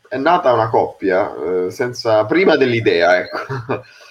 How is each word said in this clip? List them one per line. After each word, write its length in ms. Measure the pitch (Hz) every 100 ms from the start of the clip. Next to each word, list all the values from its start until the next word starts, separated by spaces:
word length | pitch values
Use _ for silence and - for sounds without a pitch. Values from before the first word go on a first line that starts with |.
| _
è 80 | 127
nata 360 | 147 180 131
una 160 | 117 110
coppia, 640 | 113 82 - 98 90 101 58 80 92 90
eh, 60 |
senza, 520 | - 123 120 113 107 107
prima 300 | 165 190 147
dell'idea, 640 | 127 117 107 85 85 90
ecco. 680 | - - - 131 - -
<laughs> 160 | - - -